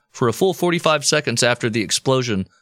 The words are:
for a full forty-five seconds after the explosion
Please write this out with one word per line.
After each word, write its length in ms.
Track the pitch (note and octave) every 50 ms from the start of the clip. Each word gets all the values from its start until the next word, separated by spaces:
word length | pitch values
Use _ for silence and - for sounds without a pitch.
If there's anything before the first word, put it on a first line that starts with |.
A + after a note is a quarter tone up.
| _ _
for 160 | - - C3 A#2+
a 60 | A2
full 200 | - F#3+ F#3+ F3
forty-five 500 | - F3+ F3 E3+ E3+ - F3 D#3 D3+ C#3
seconds 380 | - - D3+ D3 C3 A#2 A#2 -
after 260 | A#2+ A#2+ - - A#2+
the 120 | G#2+ A#2+
explosion 680 | G2+ - - - - C3+ C3 C3 B2+ A#2+ G#2+ F#2 F#2+ - _ _